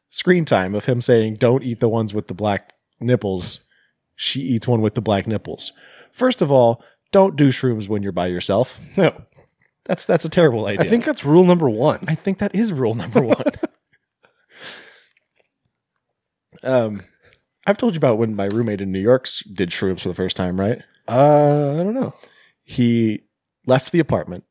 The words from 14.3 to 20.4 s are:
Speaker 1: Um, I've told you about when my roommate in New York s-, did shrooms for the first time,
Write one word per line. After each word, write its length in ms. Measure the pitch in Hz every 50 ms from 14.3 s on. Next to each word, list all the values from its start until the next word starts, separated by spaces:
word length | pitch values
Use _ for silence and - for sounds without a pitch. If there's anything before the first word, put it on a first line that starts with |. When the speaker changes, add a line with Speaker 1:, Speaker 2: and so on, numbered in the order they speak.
| _ _ _ _ _ - - - - - - - - _ _ _ _ _ _ _ _ _ _ _ _ _ _ _ _ _ _ _ _ _ _ _ _ _ _ _ _ _ _ _ _ _
Speaker 1:
Um, 400 | - 127 131 123 113 107 104 95 - _ _ _ _ _ _ _ _ _ _ _ _
I've 100 | 190 208
told 180 | - 254 233 170
you 40 | 156
about 200 | 143 127 110 107
when 160 | 117 110 107
my 120 | 98 98
roommate 340 | 101 107 117 120 107 104 95
in 120 | 98 95
New 80 | 92 95
York 260 | 98 117 127 127 -
s-, 140 | - - -
did 300 | - 107 95 92 92 85
shrooms 300 | - - 101 95 92 -
for 80 | - 90
the 60 | 85
first 220 | - 92 90 -
time, 220 | -